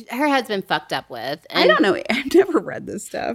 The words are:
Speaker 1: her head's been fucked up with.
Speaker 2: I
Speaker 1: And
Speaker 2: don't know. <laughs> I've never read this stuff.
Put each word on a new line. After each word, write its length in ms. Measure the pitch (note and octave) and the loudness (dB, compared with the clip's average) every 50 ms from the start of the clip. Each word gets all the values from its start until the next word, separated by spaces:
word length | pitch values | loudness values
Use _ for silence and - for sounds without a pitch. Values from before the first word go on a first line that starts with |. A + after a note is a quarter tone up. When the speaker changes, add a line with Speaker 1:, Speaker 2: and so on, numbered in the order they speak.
| A3+ - | -12 -8
Speaker 1:
her 160 | A#3 B3 D4+ | -4 -2 0
head's 220 | D4 C#4 C4+ A3+ A3 | 2 2 0 0 -2
been 140 | G#3 G3 | -4 -4
fucked 300 | F#3+ - E3+ D3 - - | -2 -2 -2 -2 -2 -4
up 160 | D3+ C3+ - - | -6 -6 -6 -8
with. 380 | C3+ A#2 A2 C3 D3 E3 _ - - | -12 -10 -6 -8 -8 -8 _ -4 0
Speaker 2:
I 60 | - | 4
Speaker 1:
And 80 | F4 - | 4 6
Speaker 2:
don't 120 | D#5 C#5+ | 6 6
know. 200 | - - - - - | 4 2 2 0 -2
<laughs> 40 | - | -8
I've 240 | A3+ C4+ C#4 C#4 - | -8 -8 -4 4 4
never 240 | F4 G4 F#4+ D#4 - | 4 4 6 2 -2
read 280 | E3+ - - - G3+ | -2 -2 -10 -10 -10
this 200 | - G3 G#3 - | -8 -10 -10 -10
stuff. 240 | - - - - - | -8 -8 -6 -4 0